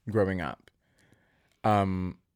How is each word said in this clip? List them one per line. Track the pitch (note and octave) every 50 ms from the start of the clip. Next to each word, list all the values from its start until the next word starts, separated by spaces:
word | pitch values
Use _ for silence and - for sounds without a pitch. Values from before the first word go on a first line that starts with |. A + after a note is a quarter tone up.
| _ A2+
growing | G#2 A2 G2 F#2+ F#2+ F2+
up. | D#2+ C2+ - - _ _ _ _ _ _ _ _ _ _ _ _ _ _ _ _ _ _ _ _ -
Um, | A2 G#2 G2+ G2 F#2+ F#2+ F#2 F#2 F2+ - - _ _ _